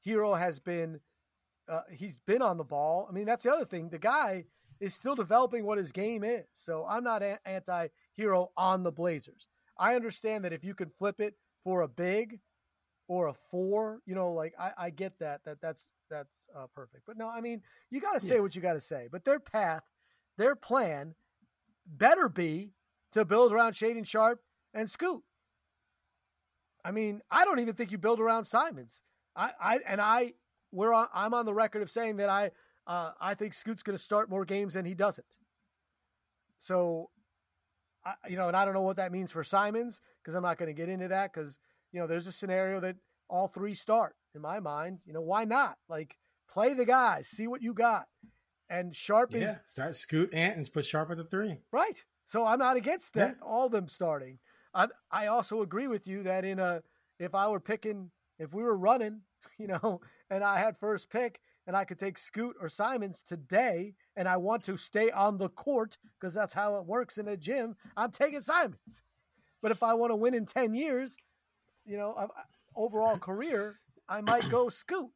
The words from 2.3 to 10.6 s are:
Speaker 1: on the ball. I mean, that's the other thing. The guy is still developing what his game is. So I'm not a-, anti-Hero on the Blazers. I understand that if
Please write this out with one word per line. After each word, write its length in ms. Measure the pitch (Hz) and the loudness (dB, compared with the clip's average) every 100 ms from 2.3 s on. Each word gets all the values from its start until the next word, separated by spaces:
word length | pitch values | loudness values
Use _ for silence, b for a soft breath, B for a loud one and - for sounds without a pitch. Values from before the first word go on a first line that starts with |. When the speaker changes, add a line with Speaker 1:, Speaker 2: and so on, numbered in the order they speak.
| 220 | 4
Speaker 1:
on 160 | 240 170 | 4 2
the 60 | |
ball. 420 | 143 143 151 170 202 | -4 0 2 0 -2
I 40 | |
mean, 140 | 185 208 | -6 0
that's 180 | 240 | 0
the 80 | 233 | 2
other 140 | 302 240 | 2 0
thing. 240 | 180 165 | -6 -8
The 100 | 165 | -2
guy 460 | 202 285 254 190 165 b b b | 2 2 2 -2 -8 b b b
is 160 | 196 - | -8 -6
still 180 | 247 | -4
developing 520 | 277 180 220 254 240 202 | -2 4 4 4 0 -2
what 120 | 208 | -2
his 140 | 175 | -2
game 320 | 151 208 233 | -4 -4 -2
is. 220 | 208 233 160 | -2 -4 -6
So 320 | _ - 160 165 | _ -6 -6 -2
I'm 160 | 214 | -2
not 180 | 247 220 | 0 0
a-, 180 | 202 202 - | -2 -4 -8
anti-Hero 1040 | 190 185 180 160 _ _ - 214 185 180 - | -10 -4 -4 -4 _ _ -4 2 4 2 2
on 240 | 185 185 | 2 2
the 100 | 180 | 0
Blazers. 560 | 151 175 160 - _ _ _ _ - | -2 -2 -2 -8 _ _ _ _ 0
I 180 | 196 247 | 4 4
understand 500 | 226 - 220 214 185 | 0 -4 -4 -2 -4
that 80 | |
if 100 | 165 | -6